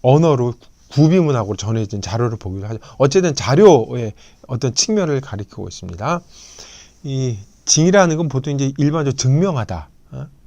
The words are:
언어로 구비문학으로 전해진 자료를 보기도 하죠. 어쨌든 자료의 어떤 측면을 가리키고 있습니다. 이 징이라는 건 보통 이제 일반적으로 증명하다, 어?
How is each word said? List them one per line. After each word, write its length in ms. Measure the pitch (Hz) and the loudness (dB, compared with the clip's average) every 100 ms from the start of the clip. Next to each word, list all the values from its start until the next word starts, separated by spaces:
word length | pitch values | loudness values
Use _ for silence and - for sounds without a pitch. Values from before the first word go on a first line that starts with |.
언어로 520 | 127 147 165 135 120 120 - _ _ | 4 4 4 2 -2 -6 -20 _ _
구비문학으로 640 | - 156 185 156 127 101 104 | 2 4 4 2 0 -4 -6
전해진 440 | 101 113 104 101 | -4 -4 -4 -8
자료를 380 | - 113 120 110 | -6 -4 -4 -6
보기도 280 | 98 95 104 | -10 -10 -10
하죠. 120 | 110 - - | -12 -14 0
어쨌든 360 | 139 190 180 | 2 2 0
자료의 800 | 143 98 143 208 143 113 123 110 - - _ - | -4 0 6 8 8 2 -6 -8 -10 -20 _ -10
어떤 260 | 120 131 | -6 -4
측면을 460 | 123 - 214 170 135 | -4 -2 -2 0 -4
가리키고 480 | 139 104 101 - 90 | -6 -12 -12 -14 -14
있습니다. 520 | - 92 87 117 175 - - - - - - - _ | -14 -14 -8 -6 -6 -8 -20 -20 -20 -20 -20 -20 _
이 360 | 143 135 131 104 101 _ | -8 -4 -4 -6 -12 _
징이라는 520 | - 151 170 196 175 156 | 0 4 6 6 4 0
건 120 | 160 | -2
보통 260 | 131 147 | -4 -4
이제 180 | 139 139 139 | -2 -2 0
일반적으로 400 | 143 160 139 135 | 0 0 -2 -2
증명하다, 720 | 127 143 196 139 104 90 78 _ _ | 0 2 2 -2 -6 -8 -12 _ _
어? 140 | 131 139 _ | -14 -14 _